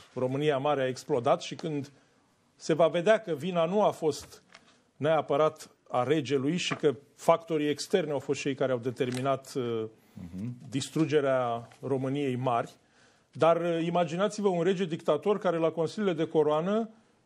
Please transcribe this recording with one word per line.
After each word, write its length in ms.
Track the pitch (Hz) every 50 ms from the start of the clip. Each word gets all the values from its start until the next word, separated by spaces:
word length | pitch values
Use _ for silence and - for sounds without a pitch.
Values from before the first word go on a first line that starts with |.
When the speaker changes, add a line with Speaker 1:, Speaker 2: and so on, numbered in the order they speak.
| - - -
Speaker 1:
România 440 | 131 123 127 131 139 151 151 147 131
Mare 240 | 135 147 147 135 131
a 40 |
explodat 560 | 131 131 - - - 151 127 117 139 165 170 -
și 120 | - 156
când 380 | - - 170 151 143 139 - - _ _ _ _ _ _ _ _ _ _ _ _
se 160 | _ - - 165
va 160 | 147 170 160
vedea 300 | 151 175 165 190 220 214
că 160 | 220 - 165
vina 300 | 143 139 180 180 170 165
nu 180 | 165 185 214 202
a 80 | 165
fost 520 | 139 - - 156 135 - - - - - _ _ - - _ _ _ _ _ _ _
neapărat 720 | - 131 151 160 151 139 - 147 143 156 156 156 - - - _ _ _ -
a 140 | - 127 123
regelui 540 | 123 151 165 135 117 143 139 127 143 160
și 180 | 180 - - -
că 200 | - - 151 131 - - _ _
factorii 540 | - - - 165 160 - - 165 156 151 147
externi 420 | 143 143 - - - 190 165 151
au 80 | 147 135
fost 220 | - - 143 -
cei 140 | - 147 135
care 180 | 127 143 127 131
au 60 | 120
determinat, 760 | 113 131 117 - 139 123 123 127 127 139 135 131 - - -
uh, 280 | 139 123 120 117 113 110 110 - _ _ _ - - 92 85 87
Speaker 2:
Mhm. 220 | 92 104 123 123 123 - 127
Speaker 1:
distrugerea 1000 | 110 131 123 - - 151 160 147 143 151 139 139 131 131 127 120 117 117 120 - - -
României 540 | - 127 139 131 131 135 135 143 143 135 127
Mari. 340 | 123 127 131 120 117 127 - - _ _ _ _ _ _ _ _ _ _ _ -
Dar, 280 | 135 156 160 165 170
uh, 240 | 170 175 165 165 160
imaginați-vă 640 | 170 170 175 175 165 180 175 196 208 208 - 202 202
un 140 | 180 175 165
rege 220 | 185 196 170 196
dictator 540 | 165 143 135 - - 156 147 - 202 208 190
care 180 | - 185 165
la 140 | 165 165 160
consiliile 420 | 160 165 165 151 - - 214 196 175
de 140 | 147 160 156
coroană 640 | - 165 151 151 151 156 165 185 208 220 226 214 - _ _ _ _ _ _